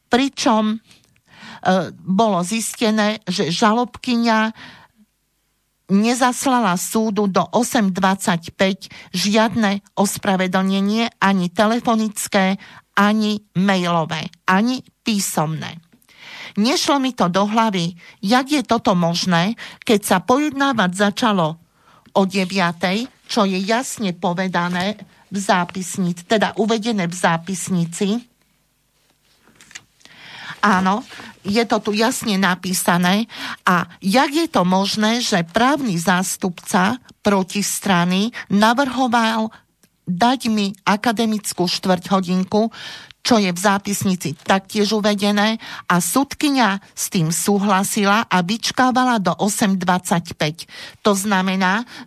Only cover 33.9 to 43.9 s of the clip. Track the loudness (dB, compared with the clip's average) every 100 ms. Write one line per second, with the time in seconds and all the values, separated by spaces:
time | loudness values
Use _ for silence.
33.9 | -6 0 2 2 0 0 2 2 2 0
34.9 | 0 0 0 0 -2 0 2 2 2 0
35.9 | -2 0 0 0 -4 -6 -6 -2 2 2
36.9 | 0 -8 -4 0 0 0 -4 -4 -4 0
37.9 | 2 2 0 -2 -4 -2 2 4 2 0
38.9 | 0 2 2 2 0 -4 -8 _ _ _
39.9 | _ -6 0 2 2 0 0 -2 -2 -2
40.9 | 0 0 0 0 -2 -4 -2 -2 -2 0
41.9 | -2 0 0 0 -2 0 0 0 -4 -16
42.9 | -16 -20 -6 2 2 2 0 0 0 -2